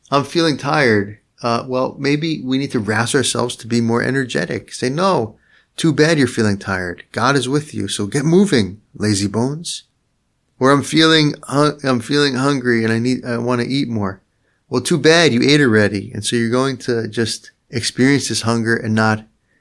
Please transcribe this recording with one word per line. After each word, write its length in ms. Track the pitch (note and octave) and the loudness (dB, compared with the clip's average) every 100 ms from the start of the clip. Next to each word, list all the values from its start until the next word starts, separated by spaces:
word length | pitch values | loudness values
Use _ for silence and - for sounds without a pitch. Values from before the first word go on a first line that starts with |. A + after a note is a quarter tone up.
| - | -2
I'm 140 | C#3 | -2
feeling 340 | B2+ E3+ E3 C3 | 0 0 0 -2
tired. 640 | C#3+ D3+ B2+ G#2 G2+ G#2+ _ - | -2 2 4 2 0 -10 _ -8
Uh, 240 | A#2+ A#2 B2+ | -4 -4 -2
well, 280 | B2+ C3 - | -4 -4 -4
maybe 440 | C#3 D3 E3 D3+ | -2 -2 -2 -6
we 140 | B2+ C3 | -4 -4
need 140 | C#3 | -2
to 80 | B2 | -4
rouse 360 | G#2 G#2+ A#2 C#3 | -2 -2 0 0
ourselves 400 | B2 A#2 B2 - | 0 -2 -4 -6
to 100 | A2 | -2
be 140 | A#2 | 0
more 220 | A2+ A#2 | 0 0
energetic. 680 | A2+ C3+ B2 D3 E3+ A#2 - | 0 -2 -2 -4 -4 -6 -8
Say, 160 | - B2+ | -6 -4
"No, 480 | D3 F#3+ D3+ A2 - _ _ _ - | 0 0 0 -2 -10 _ _ _ -2
too 160 | E3 | 0
bad 280 | C#3+ D3+ D#3 | 4 4 4
you're 80 | A#2+ | 2
feeling 300 | - G#2+ G2+ | 2 0 0
tired. 460 | - F#2+ F2+ E2+ - | -4 -4 -4 -8 -10
God 240 | G#2 B2 C#3 | -2 0 2
is 140 | A#2+ | 0
with 240 | D3 D3+ | -4 -4
you. 140 | A2 G2 | -8 -6
So 180 | - G2+ | -4 -4
get 200 | C#3+ D3+ | -2 2
moving, 560 | F3+ G3+ C3 F#2 G2+ _ | 4 4 2 0 -6 _
lazy 340 | - G#2+ G2 G2+ | -4 -2 0 -2
bones." 560 | A2 C3 D#3 E3+ - _ _ _ _ _ _ _ - | -2 -4 -4 -10 -12 _ _ _ _ _ _ _ 0
Or 120 | C3 | 2
I'm 120 | C#3+ | 2
feeling, 500 | - D3+ D#3+ D#3+ D3 - | 2 2 4 4 2 -2
hun-, 360 | - C3+ D3 D3 | -4 0 0 0
I'm 180 | C#3 B2 | -2 -2
feeling 340 | A2+ D3 C#3+ B2 | 0 0 0 0
hungry 480 | C#3 C#3 B2 A2+ | 0 0 0 0
and 100 | A2+ | 2
I 60 | A2+ | 0
need, 260 | B2 B2+ B2+ | 0 -2 -4
I 140 | A#2 | -4
wanna 240 | A#2+ B2 | -2 -2
eat 240 | A#2+ C3+ A#2+ | -2 -2 -2
more. 340 | A2 G2 G2+ _ _ _ _ - | -4 -4 -6 _ _ _ _ -6
Well, 120 | B2+ | -4
too 180 | - E3 | 0 2
bad 340 | D3+ E3 D#3 | 4 6 4
you 80 | A#2+ | 4
ate 180 | B2+ D3 | 4 4
already. 520 | C3 G#2+ G2+ G2+ G2 | 4 4 2 -2 -8
And 100 | G#2 | -8
so 120 | - A#2+ | -4 -2
you're 160 | A#2 | 0
going 260 | B2+ C3+ B2 | 0 -2 -4
to 280 | - A#2 A2 | -4 -4 -4
just 420 | A2+ A2+ - - _ _ | -4 -4 -4 -14 _ _
experience 560 | B2 - - C3 C#3+ - | -6 -6 0 2 2 0
this 140 | A2+ | -4
hunger 340 | A#2 A#2 A2+ A2+ | -2 0 0 -2
and 180 | A2+ | 0
not 320 | A2 A2 G#2+ - _ _ _ | 2 2 0 -4 _ _ _